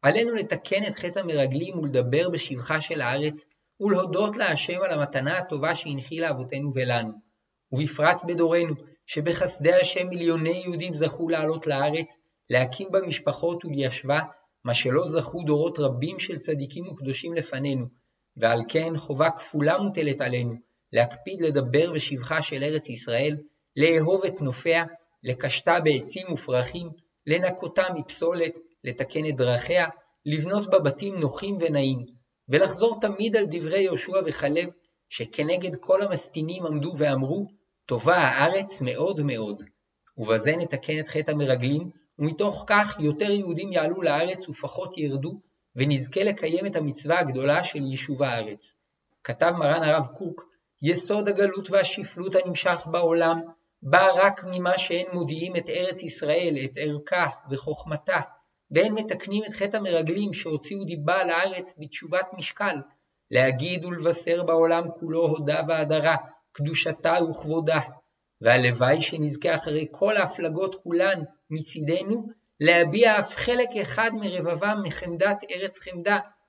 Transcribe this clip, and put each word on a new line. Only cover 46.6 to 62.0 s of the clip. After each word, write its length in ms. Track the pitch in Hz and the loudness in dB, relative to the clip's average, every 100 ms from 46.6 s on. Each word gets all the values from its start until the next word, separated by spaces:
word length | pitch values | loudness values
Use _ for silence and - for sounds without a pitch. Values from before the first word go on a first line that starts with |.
| 196 | 0
את 100 | 165 | -2
המצווה 420 | 147 135 147 175 | -4 -6 0 0
הגדולה 460 | 151 127 135 151 | 2 0 2 2
של 140 | 180 151 | 0 -4
יישוב 440 | 135 131 - 135 | -4 -6 -6 -2
הארץ. 520 | 139 117 107 101 - _ _ _ _ _ | 0 -2 -4 -10 -16 _ _ _ _ _
כתב 280 | - 117 165 175 | -10 2 2 4
מרן 240 | 147 165 | 2 2
הרב 240 | 160 156 127 | 4 2 0
קוק, 380 | - 180 - - _ _ _ | -6 -10 -10 -18 _ _ _
"יסוד 460 | 143 180 - 208 202 | 0 0 0 0 2
הגלות 420 | 196 202 185 190 | 2 2 2 4
והשפלות 640 | 196 185 - - 175 185 | 4 4 0 -8 -8 2
הנמשך 520 | 180 180 175 185 170 156 | 2 2 0 0 0 0
בעולם, 500 | 170 170 165 165 165 165 - _ _ | 2 4 6 4 2 -2 -16 _ _
בא 260 | 139 175 190 | 4 6 8
רק 300 | 180 196 190 180 | 6 4 2 -6
ממה 280 | 180 180 180 | -2 0 0
שאין 280 | - 175 185 | 0 -2 -2
מודיעים 440 | 180 156 160 175 180 | -4 -4 -4 -4 -4
את 120 | 165 | -4
ארץ 340 | 170 185 170 | -4 -4 -6
ישראל, 560 | 160 - 151 165 175 143 | -10 -6 0 2 2 -2
את 140 | 135 135 | -4 -6
ערכה 460 | 151 147 147 180 160 - 143 | -6 -6 -2 0 0 -4 -8
וחוכמתה, 680 | 135 - 151 - 151 - 180 - - _ _ _ | -8 -6 -8 -6 -8 -2 -2 -2 -16 _ _ _
ואין 240 | 156 214 | 2 2
מתקנים 480 | 214 214 180 - 208 | 0 -4 -6 -4 -4
את 80 | 214 | -4
חטא 240 | 214 202 214 | -4 -2 -2
המרגלים 560 | 202 170 160 185 208 | 0 0 0 -2 -2
שהוציאו 520 | 160 165 151 - 202 | -4 -6 -6 -6 -10
דיבה 320 | 196 165 147 185 | -8 -4 0 0
על 140 | 175 | 2
הארץ 440 | 165 190 180 175 - | 2 0 -2 -10 -14
בתשובת 480 | 151 - | -14 -14